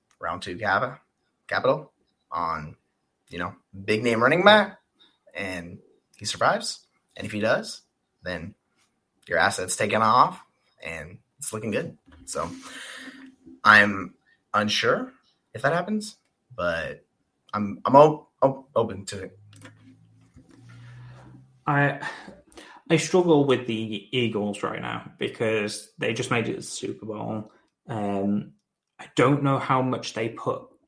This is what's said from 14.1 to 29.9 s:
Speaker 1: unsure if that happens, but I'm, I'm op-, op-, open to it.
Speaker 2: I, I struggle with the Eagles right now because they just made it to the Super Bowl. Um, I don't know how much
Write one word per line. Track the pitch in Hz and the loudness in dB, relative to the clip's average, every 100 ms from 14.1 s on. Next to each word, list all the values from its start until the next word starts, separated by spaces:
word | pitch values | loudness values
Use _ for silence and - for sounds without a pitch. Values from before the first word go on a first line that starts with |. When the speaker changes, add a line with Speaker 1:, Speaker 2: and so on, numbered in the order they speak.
| - _ _ _ | -14 _ _ _
Speaker 1:
unsure | 104 107 - 117 185 262 - _ _ _ | -2 0 0 0 0 -2 -14 _ _ _
if | 107 | -4
that | 139 | 0
happens, | 165 185 214 208 - _ _ _ - | 0 -2 -6 -6 -16 _ _ _ -6
but | 87 82 73 - _ _ _ _ _ | -4 -2 -6 -10 _ _ _ _ _
I'm, | 107 104 95 | -6 -6 -4
I'm | - 135 | 4 8
op-, | 151 151 - - | 8 6 -8 -2
op-, | 139 139 - | 0 0 -4
open | 110 110 98 101 | -2 -2 -4 -12
to | 101 | -12
it. | 92 - - - - - - - _ _ _ - - - - - - - - - - - - _ - | -12 -16 -20 -20 -20 -20 -20 -20 _ _ _ -20 -20 -20 -20 -20 -20 -20 -20 -20 -20 -20 -20 _ -2
Speaker 2:
I, | 143 143 - - - - - _ - - - - | 2 2 0 -8 -12 -16 -20 _ -20 -20 -12 0
I | 160 | 2
struggle | - 185 175 151 | 4 4 6 6
with | 135 127 123 | 6 2 0
the | 113 110 107 - 123 | -4 -4 -8 -4 -2
Eagles | 117 104 104 101 | 0 0 -4 -4
right | - - | -6 -6
now | - 113 - - | -8 -8 -10 -8
because | - - 113 110 104 - - - | -6 -2 -2 0 -2 -6 -12 -6
they | 117 | -4
just | 117 117 | -2 -2
made | 120 110 | -2 -2
it | |
to | - | -6
the | |
Super | - - - - 110 | -8 -10 -8 -10 -10
Bowl. | 107 110 110 104 _ _ _ - | -8 -6 -8 -10 _ _ _ -10
Um, | 113 101 101 98 104 - - _ _ _ - | -6 -4 -2 0 -2 -4 -14 _ _ _ -20
I | - | -6
don't | - 127 143 | 2 4 4
know | 143 135 | 2 0
how | - 131 | 2 2
much | 131 | 2